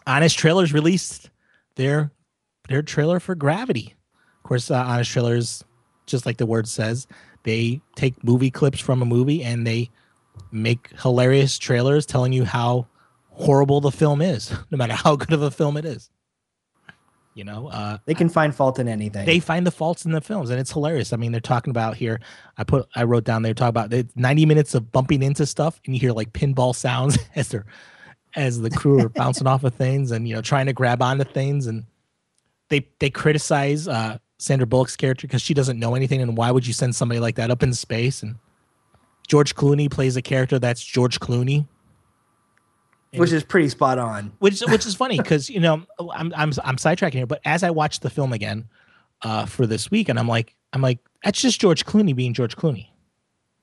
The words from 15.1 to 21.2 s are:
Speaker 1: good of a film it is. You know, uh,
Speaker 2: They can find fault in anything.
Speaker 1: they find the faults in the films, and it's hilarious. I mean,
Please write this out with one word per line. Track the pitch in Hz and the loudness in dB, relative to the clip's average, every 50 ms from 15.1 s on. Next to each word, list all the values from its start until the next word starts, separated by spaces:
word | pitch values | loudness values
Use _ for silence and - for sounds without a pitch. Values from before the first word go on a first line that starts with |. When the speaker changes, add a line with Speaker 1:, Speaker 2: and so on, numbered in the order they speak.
| 151 | 2
Speaker 1:
good | 139 - - 160 | 2 2 0 0
of | 147 147 | 0 0
a | 143 | -2
film | - - 160 147 147 | 0 0 0 0 0
it | 147 160 | -2 -6
is. | 165 127 - - _ _ _ _ _ _ _ _ _ _ _ _ _ _ _ _ _ - _ _ _ _ _ _ _ _ | -8 -10 -12 -14 _ _ _ _ _ _ _ _ _ _ _ _ _ _ _ _ _ -20 _ _ _ _ _ _ _ _
You | 110 98 | -18 -16
know, | 101 104 107 127 151 | -14 -12 -12 -12 -10
uh, | - 110 104 104 107 107 - | -10 -8 -8 -8 -8 -8 -6
Speaker 2:
They | - 160 | -6 0
can | - 175 165 | 2 2 2
find | 165 165 156 151 139 | 2 2 2 2 2
fault | - 139 131 127 - | 0 0 0 0 0
in | 123 120 | -2 -4
anything. | 110 107 107 104 101 101 101 | -2 -4 -6 -6 -6 -4 0
Speaker 1:
they | 160 165 175 | 2 2 2
find | 160 - 160 175 180 | 2 0 -2 0 0
the | 175 | 0
faults | - - 156 165 175 - - | -2 -2 -4 -4 -4 -4 -4
in | 165 | -4
the | 160 156 | -4 -4
films, | - - 147 151 147 117 | -4 -4 -8 -6 -4 -4
and | 123 127 | -4 -4
it's | 135 - - | -4 -4 -4
hilarious. | 156 143 151 170 139 113 - 120 | -4 -2 -2 -2 -2 -2 -2 -4
I | |
mean, | 113 | -4